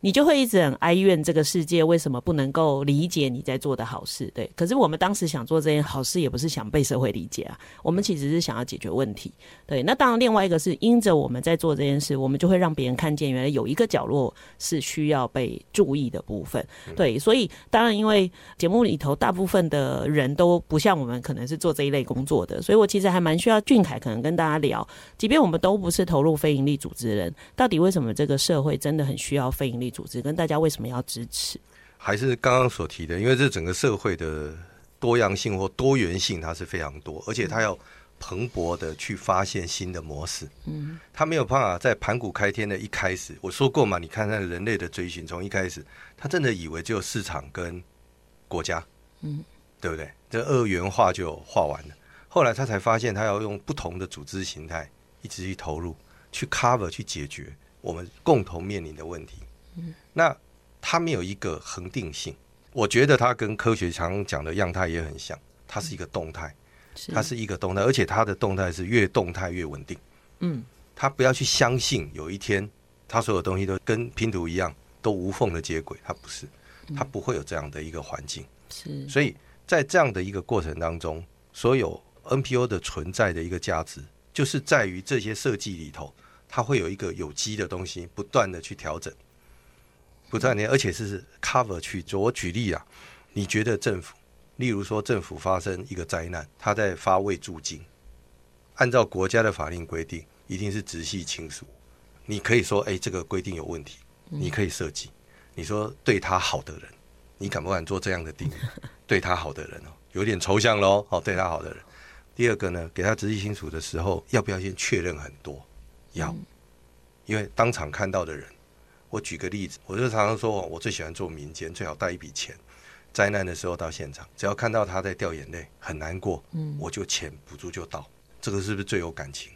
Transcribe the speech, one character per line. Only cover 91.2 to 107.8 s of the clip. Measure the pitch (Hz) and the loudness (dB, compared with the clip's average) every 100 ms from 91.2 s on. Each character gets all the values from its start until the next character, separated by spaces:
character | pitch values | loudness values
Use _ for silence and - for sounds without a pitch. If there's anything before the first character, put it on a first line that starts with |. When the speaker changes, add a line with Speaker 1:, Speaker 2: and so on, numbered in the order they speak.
| - _ | -12 _
Speaker 2:
cover | - 131 117 90 | 0 0 0 -4
去 | - 95 | -8 -10
做。 | 82 98 | -4 0
我 | 107 | 0
举 | 127 90 | 0 -4
例 | 90 113 | -2 -2
啊， | 78 - - - - _ | -4 -6 -20 -20 -20 _
你 | - 98 | -8 -2
觉 | 107 | 0
得 | 110 104 | 0 0
政 | - 98 | -2 -4
府， | 87 - _ _ _ _ | -6 -20 _ _ _ _
例 | 127 | -2
如 | 104 | -2
说 | 98 107 | -2 -4
政 | 104 113 | 0 -2
府 | 85 80 | -2 -6
发 | 92 92 | 0 0
生 | 87 90 92 | -2 -6 -8
一 | |
个 | 90 | -10
灾 | 85 85 82 | -6 -6 -6
难， | 87 73 _ | -10 -12 _
他 | - | -2
在 | 104 104 | 0 0
发 | 85 - 92 | 0 2 2
未 | 101 90 | 2 -4
助 | - 82 | -6 -12
金， | 71 76 - _ - - _ _ _ _ _ | -12 -12 -18 _ -20 -20 _ _ _ _ _
按 | - 127 | 0 4
照 | 123 | 4
国 | 107 92 95 | 4 2 2
家 | 117 | 4
的 | 110 | 2
法 | 90 78 | 0 -6
令 | 87 82 | -8 -8
规 | 82 | -8
定， | 80 85 76 _ _ | -6 -10 -14 _ _
一 | 92 | -8
定 | 104 | -6
是 | 101 | -6
直 | 98 82 | -8 -10
系 | 80 101 | -8 -8
亲 | 80 - 80 | -8 -10 -10
属。 | 71 - - - - _ - - | -14 -18 -20 -20 -20 _ -20 -10
你 | 104 | -8
可 | - | 2
以 | 117 | 2
说 | - 101 107 | 4 0 0
，“哎， | 95 | -4
这 | - | -4
个 | 92 | -6
规 | 80 95 | -6 -6
定 | 92 | -6
有 | 87 | -10
问 | 78 85 | -8 -10
题。” | 73 - - _ - | -12 -20 -20 _ -14
Speaker 1:
嗯。 | 151 | -8
Speaker 2:
你 | 92 | -6
可 | - | -2
以 | 98 | -2
设 | - 85 | -2 -8
计， | 76 - - _ - - | -8 -14 -18 _ -20 -18
你 | - | -14
说 | 80 104 107 - | -6 -4 -4 -6
对 | - 101 | 0 0
他 | - 92 | 2 0
好 | - - | 2 -4
的 | - | -6
人， | 78 - - _ - - _ | -14 -16 -20 _ -20 -20 _
你 | 98 | -6
敢 | 98 | -4
不 | 80 | -2
敢 | 95 | -2